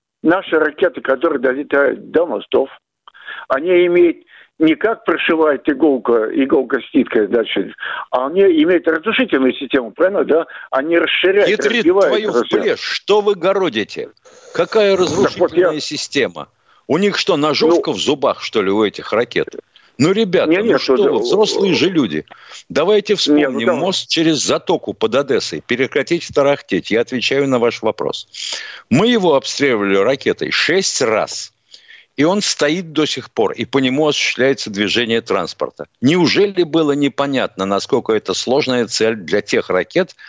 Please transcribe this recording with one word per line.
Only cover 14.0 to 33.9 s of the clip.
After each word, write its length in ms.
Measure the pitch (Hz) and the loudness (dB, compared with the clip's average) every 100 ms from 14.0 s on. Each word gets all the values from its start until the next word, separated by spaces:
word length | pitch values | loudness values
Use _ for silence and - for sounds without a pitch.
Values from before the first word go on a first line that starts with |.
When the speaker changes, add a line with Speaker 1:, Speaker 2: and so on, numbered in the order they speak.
| - _ - - - | -12 _ -20 -20 -10
Speaker 2:
Какая 380 | - 185 220 202 185 | -4 0 2 4 2
Speaker 1:
Так 40 | 170 | 2
вот 0 | |
Speaker 2:
разрушительная 640 | 165 139 - 170 160 180 | 2 0 2 0 2 0
Speaker 1:
я 60 | 156 | 0
Speaker 2:
система? 680 | - 151 - 139 101 80 69 _ _ _ - | -6 -8 -4 -2 -2 -4 -16 _ _ _ -4
У 100 | 160 | 0
них 180 | 202 - | 0 0
что, 180 | - 156 | -2 0
ножовка 540 | 151 135 160 170 - | 0 2 2 2 0
Speaker 1:
Ну 60 | 101 | -4
Speaker 2:
в 20 | |
зубах, 420 | - 151 127 - | -2 0 0 -2
что 180 | - 113 | -4 -2
ли, 80 | 95 | 0
у 140 | 104 104 | 0 0
этих 260 | - - | -2 -4
ракет? 440 | 107 123 85 - - - _ _ - | -2 -2 -4 -6 -10 -20 _ _ -2
Ну, 140 | 160 | 0
ребята, 380 | 202 202 170 113 | 2 2 2 2
Speaker 1:
Не, 60 | 180 | 0
Speaker 2:
ну 60 | 220 | 2
Speaker 1:
нет, 160 | 139 | 0
Speaker 2:
что 140 | - 127 | 2 2
Speaker 1:
ну, 160 | 135 | 2
Speaker 2:
вы, 60 | 113 | 0
взрослые 540 | 120 190 208 - 147 | 0 0 0 0 0
же 160 | 123 170 | 0 0
люди. 360 | 165 104 76 - - - - - | 0 -2 -4 -10 -20 -20 -20 -6
Давайте 440 | 139 175 214 208 | -2 2 2 2
Speaker 1:
Не, 20 | 196 | -2
ну, 20 | |
Speaker 2:
вспомним 480 | - 151 139 120 - | 2 2 2 0 0
Speaker 1:
да. 60 | 151 | 0
Speaker 2:
мост 320 | 180 180 - | -2 -4 -4
через 300 | 165 160 139 | 0 0 0
затоку 560 | - 156 - 165 - | 0 -2 -2 -4 -4
под 220 | - 110 127 | -4 0 0
Одессой. 480 | 143 107 - 76 - | 0 -2 -2 -8 -6
Прекратите 680 | 123 135 147 127 175 - | -2 -2 -2 -2 -4 -2
тарахтеть, 580 | 143 139 143 - 87 - | 0 2 0 -2 -4 0
я 100 | 110 | -2
отвечаю 460 | 117 127 - 139 139 | -2 -2 -2 0 0
на 100 | 123 | 2
ваш 240 | 117 - | 0 0
вопрос. 460 | 110 - - - - - - - - - - | -4 -2 -4 -6 -12 -14 -12 -12 -14 -12 -2
Мы 180 | 131 233 | 2 4
его 260 | 233 180 135 | 2 4 2
обстреливали 600 | - - 139 110 98 98 | 0 0 2 2 2 2
ракетой 540 | 107 143 110 - 73 | 2 0 -2 -2 -2
шесть 500 | - - 185 190 - | -2 0 0 0 -2
раз. 480 | 117 107 71 - - _ _ - _ - _ - | 0 0 -2 -8 -14 _ _ -20 _ -20 _ -2
И 100 | 156 | 0
он 160 | 208 | 0
стоит 500 | - - 147 175 165 | -2 -2 -2 -2 -4
до 140 | 151 147 | -2 -2
сих 240 | 127 - | -4 -8
пор, 220 | - 101 | -2 -2
и 120 | - 113 | -2 -2
по 140 | 170 | 0
нему 280 | 131 | 0